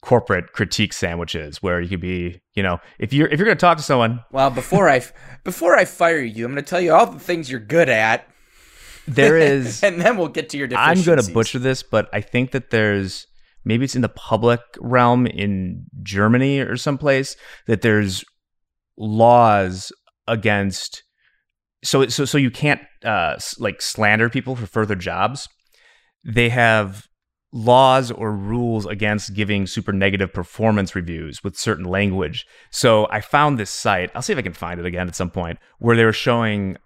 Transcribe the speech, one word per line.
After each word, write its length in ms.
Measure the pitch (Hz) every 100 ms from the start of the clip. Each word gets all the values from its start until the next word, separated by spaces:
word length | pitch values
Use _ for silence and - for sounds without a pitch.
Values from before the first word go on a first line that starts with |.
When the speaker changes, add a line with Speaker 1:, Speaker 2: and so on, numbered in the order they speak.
Speaker 1:
corporate 500 | - 120 - 92 82
critique 420 | - 104 - 107
sandwiches 680 | - 90 85 85 85 76 76
where 180 | 95 87
you 80 | 87
could 120 | 90
be, 380 | 90 90 87 85 _
you 80 | -
know, 160 | 98 85 - _
if 120 | 107
you're, 160 | 139 156
if 120 | 151
you're 60 | 208
gonna 100 | 190
talk 220 | 175 165
to 60 |
someone 360 | 147 135 113 120 -
Speaker 2:
Well, 200 | 131 135
before 360 | 123 - 190 180
I 100 | 131
f-, 160 | - - -
<laughs> 160 | -
before 320 | - 185 330 339
I 100 | 185
fire 360 | - 170 165
you, 240 | 123 107 117
I'm 60 |
gonna 100 | 143
tell 180 | 139 175
you 140 | 175
all 140 | 165 214
the 120 | 160
things 300 | - 175 143
you're 100 | 127
good 300 | 107 160 151
at. 380 | 113 110 117 - _ _ _ _ _ - - -
Speaker 1:
There 280 | 127 143 160
is 460 | 151 139 123 113
Speaker 2:
<laughs> 0 |
And 160 | 208 175
then 180 | 180 233
we'll 100 | 160
get 220 | 165 -
to 80 | 147
your 100 | 139
Speaker 1:
I'm 300 | 127 135 180
Speaker 2:
deficiencies. 300 | 175 160 104
Speaker 1:
gonna 60 |
butcher 240 | 92 113 131
this, 240 | 127 131
but 260 | - 110 101
I 80 | 104
think 300 | 104 123 127
that 180 | 135 -
there's, 560 | 113 107 101 95 - - _ _ _
maybe 200 | - 113
it's 120 | 135 -
in 80 |
the 60 | 113
public 500 | - - 113 117 120 - -
realm 460 | 117 123 120 123 123
in 640 | - 101 98 92 90 87 -
Germany 560 | 95 98 107 123 135 139
or 180 | 131 123
someplace, 580 | - 135 147 135 135 - - - -
that 160 | 110
there's 420 | 117 107 104 95 - _ _ _ _ _ _ _
laws 920 | 107 107 117 120 117 104 92 92 - - _ _ -
against, 760 | 117 107 104 98 95 - - _ _ _ _ _ _ _ _
so, 220 | - 139 127
so, 160 | 123 139
so 120 | 147
you 140 | 135
can't, 300 | - 151 143 - _
uh, 300 | 110 104 82 60
s-, 220 | - -
like, 220 | 110 92
slander 480 | - - 107 110 117
people 260 | 131 127 127
for 120 | 110
further 260 | - 107 101
jobs. 520 | 90 85 101 135 - _ _ _ _ _ _ _
They 260 | - 113 120
have 580 | 123 117 110 101 98 - _ _ _ _
laws 600 | 123 113 123 131 131 127
or 240 | 120 113 107
rules 500 | 98 117 120 113 101
against 480 | 101 107 107 -
giving 320 | 98 104 104 95
super 280 | - 104
negative 400 | 98 98 98 95
performance 600 | - 85 - 110 107 95
reviews 480 | - 85 82 80 67
with 160 | 101 -
certain 280 | - 92 90
language. 600 | 92 101 92 78 101 - _ _
So 380 | - 127 110 107
I 120 | 107
found 360 | - 147 147 135
this 120 | 101
site, 420 | - 117 95 90
I'll 80 | -
see 120 | 131
if 60 | 185
I 20 |
can 100 | 95
find 260 | 82 85 87
it 80 | 87
again 220 | 87 90
at 80 | -
some 140 | 87
point, 280 | 98 85 85 _ _
where 160 | 117 117
they 80 |
were 80 | 113
showing 640 | 107 - 120 113 104 98 92